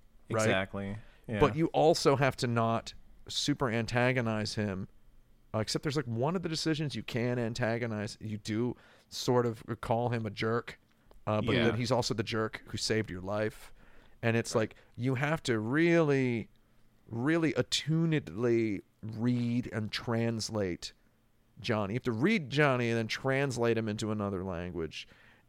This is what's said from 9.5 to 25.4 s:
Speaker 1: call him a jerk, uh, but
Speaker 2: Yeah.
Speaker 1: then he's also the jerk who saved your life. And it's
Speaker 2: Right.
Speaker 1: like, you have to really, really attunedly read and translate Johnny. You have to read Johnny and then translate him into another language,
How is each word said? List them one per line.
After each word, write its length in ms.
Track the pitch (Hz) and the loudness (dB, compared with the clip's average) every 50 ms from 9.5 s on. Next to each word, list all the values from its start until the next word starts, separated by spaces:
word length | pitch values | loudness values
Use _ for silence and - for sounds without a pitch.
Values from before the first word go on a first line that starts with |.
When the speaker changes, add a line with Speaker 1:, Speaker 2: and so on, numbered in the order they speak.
| 110 - - - 117 - | -2 -4 -8 -8 -8 -6
Speaker 1:
call 300 | - - 120 117 120 117 | -2 0 0 2 2 0
him 160 | 120 117 110 | 0 -2 -2
a 40 | 104 | -4
jerk, 480 | 104 - - 113 117 120 - - - - _ _ _ _ _ - - - - | -4 -2 -2 0 0 -2 -2 -6 -12 -16 _ _ _ _ _ -20 -20 -8 -4
uh, 140 | 107 107 107 107 | -2 0 0 2
but 140 | 110 104 | 2 2
Speaker 2:
Yeah. 80 | 87 80 | 4 4
Speaker 1:
then 120 | - - | 2 2
he's 140 | 120 123 110 | 0 0 2
also 240 | 127 120 120 - - | 2 2 2 0 -2
the 80 | 104 107 | -2 -2
jerk 400 | 104 113 110 110 107 - - - - | -2 -2 -2 -2 -4 -6 -10 -10 -10
who 80 | - | -8
saved 340 | - - - 110 110 110 110 | -4 -2 0 0 0 0 -2
your 120 | 90 92 92 | -6 -8 -6
life. 500 | 95 104 107 107 110 - - - - - - - - - - - - - - - | -4 -2 -2 -2 -2 -4 -8 -14 -20 -20 -20 -20 -20 -20 -20 -20 -20 -10 -2 0
And 140 | 117 113 | 2 2
it's 180 | 117 110 - - | 2 2 2 2
Speaker 2:
Right. 60 | 117 110 | 0 0
Speaker 1:
like, 140 | - - - - - - | 0 -4 -10 -20 -16 -8
you 200 | - 120 135 131 | -4 -2 0 0
have 260 | 123 147 147 165 160 - | 0 0 0 -2 0 0
to 140 | 131 117 110 | 0 0 0
really, 880 | 107 113 135 156 170 170 170 170 160 143 139 135 131 123 120 110 98 - - _ _ _ _ _ - - _ _ _ - | 0 0 2 2 4 6 6 6 6 4 4 2 2 2 0 -2 -4 -8 -12 _ _ _ _ _ -20 -20 _ _ _ -8
really 420 | 113 117 123 151 165 170 160 143 - | -6 -2 0 2 2 2 2 2 2
attunedly 1300 | - 123 - - - - 143 160 165 165 165 156 147 - 80 80 104 123 120 117 113 113 110 98 87 - _ _ _ - | 0 0 0 -2 -2 0 2 2 2 4 4 2 0 -2 -4 -4 0 2 4 4 4 4 2 0 -2 -6 _ _ _ -12
read 680 | 110 113 110 117 123 123 120 120 120 120 123 - - - | -10 -4 0 2 2 2 2 2 2 0 0 0 -2 -4
and 200 | 113 107 104 - | -4 -4 -4 -6
translate 1000 | - - 120 113 113 117 117 117 110 - - 110 107 98 90 85 - - - - _ _ _ _ _ _ _ _ _ _ _ _ - | -6 -4 -2 0 0 2 0 0 -2 -4 -4 -2 -2 0 -2 -2 -4 -8 -12 -14 _ _ _ _ _ _ _ _ _ _ _ _ -8
Johnny. 340 | - - 110 107 104 95 110 | -4 -2 0 0 0 0 -2
You 20 | |
have 80 | 127 - | -2 -2
to 80 | 127 113 | -2 0
read 360 | 107 139 208 226 202 147 113 | 2 4 4 4 2 0 0
Johnny 400 | 131 147 151 139 127 123 120 117 | 2 4 4 4 4 4 2 2
and 80 | 117 | 2
then 100 | 117 110 | 0 0
translate 720 | 110 - - - 135 131 135 143 139 117 123 117 117 113 | -2 -4 -2 0 0 2 2 0 0 0 2 2 2 2
him 120 | 113 113 107 | 2 0 -2
into 220 | 104 107 110 107 | -2 -2 -2 -2
another 320 | 107 107 101 101 98 90 92 | -2 -2 -2 -2 -2 -4 -4
language, 640 | 95 87 82 87 90 82 85 80 76 - - - - - - - - - _ | -4 -4 -6 -6 -6 -4 -4 -4 -4 -6 -10 -14 -16 -18 -20 -20 -20 -20 _